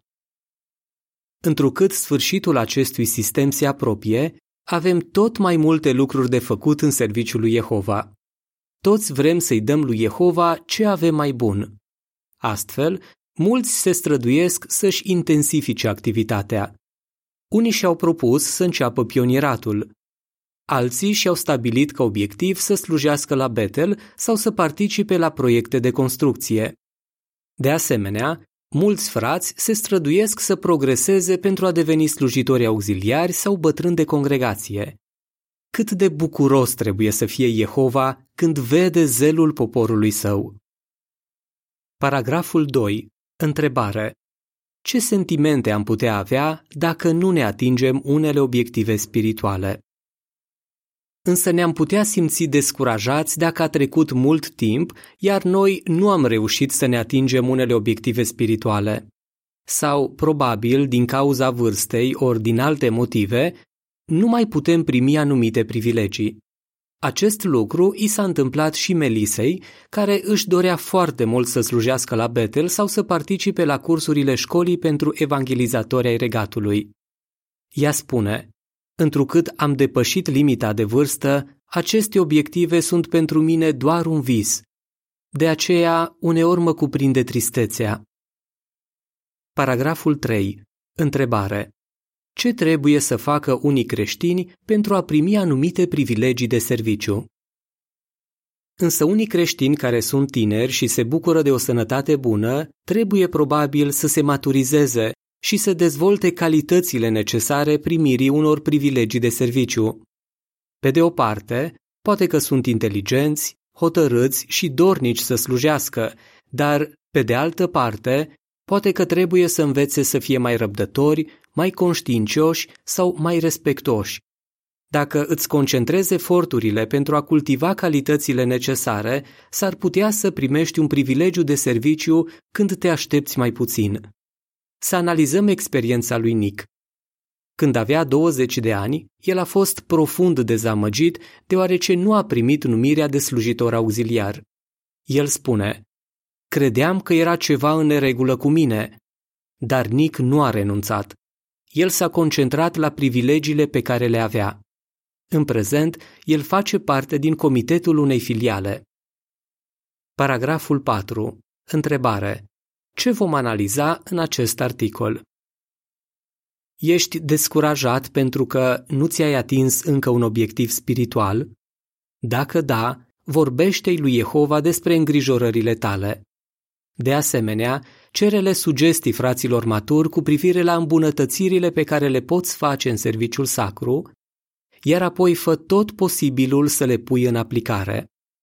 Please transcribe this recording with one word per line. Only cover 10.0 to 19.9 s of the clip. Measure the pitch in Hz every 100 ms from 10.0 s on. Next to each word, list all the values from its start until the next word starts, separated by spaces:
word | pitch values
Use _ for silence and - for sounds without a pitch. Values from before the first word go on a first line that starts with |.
| 110 - 180 165 170 165
ce | - -
avem | 208 185 165
mai | 156 147
bun. | 120 117 101 107 - _ _ _ _ _ _
Astfel, | 120 104 - - 151 185 - _ _ -
mulți | 175 254 247 -
se | 190
străduiesc | 175 160 143 120 143 175 - -
să-și | - 196 - -
intensifice | 180 160 151 143 156 135 113 113
activitatea. | 98 - 107 110 104 98 107 101 - _ _ _ _ _ _ -
Unii | 214 233
și-au | - 185 165
propus | 170 165 120 139
să | - -
înceapă | 180 - 123 117
pionieratul. | 120 131 123 127 143 117 113 104 110